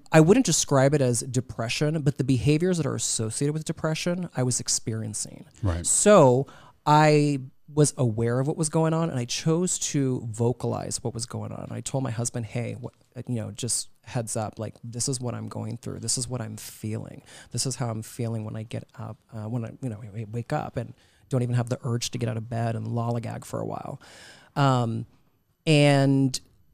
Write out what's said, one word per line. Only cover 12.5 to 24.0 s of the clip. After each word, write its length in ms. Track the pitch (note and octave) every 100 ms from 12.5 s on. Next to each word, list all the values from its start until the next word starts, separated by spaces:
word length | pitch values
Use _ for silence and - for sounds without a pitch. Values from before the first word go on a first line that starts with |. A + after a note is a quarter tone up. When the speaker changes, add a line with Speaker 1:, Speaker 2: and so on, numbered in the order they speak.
| A#2+ A2+ A2
Speaker 1:
what, 140 | A#2+ - _ B2+ B2
you 60 |
know, 160 | B2 G#2
just 380 | G2+ A#2 - - -
heads 320 | - C3 A2+ A#2
up, 200 | G#2 -
like, 160 | G#2+ -
this 240 | A#2+ A#2 B2+
is 140 | B2+
what 140 | B2
I'm 140 | A2+ G#2+
going 280 | A2 A2 A#2
through. 240 | - G2
This 160 | A2+ -
is 100 | B2+
what 140 | B2
I'm 160 | A2 G#2+
feeling. 640 | - - A2 G#2+ F#2+ - - - -
This 140 | A#2+ C#3
is 100 | B2
how 140 | A#2+
I'm 100 | A2+
feeling 400 | A2 - A#2 A2+ G#2+
when 100 | A2+
I 60 |
get 220 | G#2+ A#2 - -
up, 200 | A2 A2 _
uh, 120 | A2 G#2+
when 160 | B2 A2+
I, 60 | -
you 80 | C3
know, 100 | G#2
I 220 | A2+ G2+ G#2+
wake 200 | A#2 A2+
up 240 | D3+ - -
and 160 | A#2 - _ _ _
don't 140 | C3
even 140 | B2 A#2+
have 120 | A#2+
the 100 | -
urge 280 | - A#2+ -
to 40 | A#2+
get 120 | A#2
out 80 | A2+
of 100 | A2+
bed 260 | A#2 A#2
and 120 | A2+ A2
lollygag 580 | A#2 A#2 A#2+ A2+ A#2
for 160 | - -
a 60 | A1
while." 340 | - - C#3